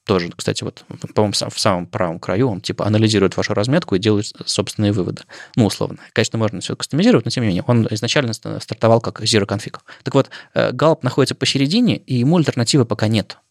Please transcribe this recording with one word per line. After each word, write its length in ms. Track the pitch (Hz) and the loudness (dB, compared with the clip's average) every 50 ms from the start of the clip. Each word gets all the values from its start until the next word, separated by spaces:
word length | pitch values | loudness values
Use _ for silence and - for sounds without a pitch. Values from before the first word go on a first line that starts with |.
| - | -2
тоже, 260 | - 101 90 87 85 - | 0 0 2 0 -2 -8
кстати, 280 | - - - - - 110 | -6 -4 -4 -4 -4 -6
вот, 220 | 104 - - - - - - - - - | -10 -10 -12 -18 -18 -16 -14 -12 -4 0
по-моему, 200 | 107 107 104 101 | 0 0 0 0
сам-, 180 | - - 110 | -4 -6 -6
в 80 | - - | -6 -2
самом 260 | - 110 92 90 90 | 0 0 0 0 -4
правом 340 | 87 - 110 92 85 80 90 | -6 -4 -4 -4 -4 -4 -6
краю 300 | - - 101 107 135 127 | -4 -4 0 0 0 0
он, 120 | 98 90 | -2 -4
типа, 260 | - - 104 - - | -6 -6 -6 -2 0
анализирует 500 | 104 107 107 110 110 107 101 95 90 - | 0 2 4 4 4 4 4 2 2 0
вашу 160 | - 92 - 104 | -2 -4 -2 -2
разметку 400 | 101 104 123 139 175 165 - 98 | -2 0 0 0 0 0 0 -2
и 60 | 92 | 0
делает 260 | 104 110 107 101 107 | 2 2 2 2 0
с-, 80 | - - - - | -6 -10 -12 -8
собственные 460 | - - - 98 - - - 104 101 | -6 -4 -4 -4 -4 -2 0 0 2
выводы. 300 | 101 98 87 104 104 - - - - - - - - | 2 0 -2 -4 -6 -8 -12 -18 -20 -20 -14 -4 0
Ну, 120 | 127 113 | 2 2
условно. 320 | 95 - - - - - - - - - | 2 2 -2 -6 -6 -6 -12 -14 -6 -2
Конечно, 260 | - 110 - - 110 | -2 -2 0 0 -2
можно 220 | 110 104 - 90 | -2 -2 -2 -6
все 140 | - - 107 | -8 -8 -8
кастомизировать, 500 | - - - - 147 196 247 220 135 - | -8 -6 -4 0 2 4 4 4 4 2
но 60 | 127 | 0
тем 120 | - - 117 | -2 -2 0
не 60 | 107 | 0
менее, 140 | 87 90 - | 0 0 0
он 200 | - 123 117 107 - | 2 2 2 2 0
изначально 420 | 110 107 - 113 - 151 135 113 107 | -2 -4 -2 0 0 0 0 -2 -4
ста-, 260 | - - 107 107 110 | -8 -8 -10 -10 -10
стартовал 420 | - - - - - 113 113 117 | -10 -10 -6 0 2 4 4 4
как 200 | - 95 - - | 2 -2 -8 -4
Zero 240 | 107 107 - 107 98 | -2 2 2 2 2
Config. 300 | - 101 101 - - - - _ - - - | 2 -2 -4 -6 -8 -14 -16 _ -20 -20 -14
Так 140 | - - - | -8 0 0
вот, 160 | - - - - - - _ - | 0 0 0 -4 -20 -14 _ -2
э, 160 | - 117 104 | 0 0 0
Gulp 280 | 127 123 143 160 156 - - | 0 2 2 2 2 2 -2
находится 320 | 131 - - 131 - - | -2 2 2 2 0 0
посередине, 600 | - 135 - - 139 139 143 175 240 247 196 110 | -2 -2 -2 0 0 0 2 2 2 4 2 2
и 180 | - - - 131 | 0 -2 -4 -2
ему 220 | 120 120 143 170 | 2 2 4 4
альтернативы 480 | 180 151 - - 127 117 - - 143 120 | 4 2 0 0 -2 -2 2 2 2 2
пока 220 | - 107 - 110 | 2 0 -2 0
нет. 300 | 107 110 107 95 - - _ _ _ | 0 0 0 -2 -4 -10 _ _ _